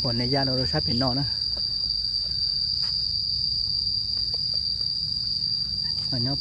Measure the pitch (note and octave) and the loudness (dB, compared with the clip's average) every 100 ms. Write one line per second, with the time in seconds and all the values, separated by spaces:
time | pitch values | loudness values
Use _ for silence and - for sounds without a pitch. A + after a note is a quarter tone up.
0 | C3 A#2 B2 C#3 C3+ C3 C3 D3+ D3 A#2+ | 0 0 0 2 2 0 2 0 0 2
1 | C3 B2+ C#3+ - - - - - - - | 2 2 0 0 -2 -2 -2 0 0 0
2 | - - - - - - - - - - | -2 -2 -2 0 0 0 0 0 0 0
3 | - - - - - - - - - - | 0 0 0 0 0 0 0 0 2 0
4 | - - - - - - - - - - | 0 0 0 0 0 0 0 0 0 0
5 | - - - - - - - - - - | 0 0 0 0 0 0 0 0 0 0
6 | - C3 B2+ C#3 | 0 0 0 0